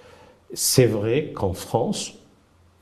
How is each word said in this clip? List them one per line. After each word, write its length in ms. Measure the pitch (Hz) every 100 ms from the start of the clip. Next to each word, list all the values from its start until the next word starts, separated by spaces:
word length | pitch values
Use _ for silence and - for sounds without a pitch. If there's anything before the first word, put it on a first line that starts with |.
| - - - - -
c'est 340 | - - - 120
vrai 440 | 107 107 135 156
qu'en 200 | - 98
France, 640 | 87 - 113 135 - - - - _ _ _ - _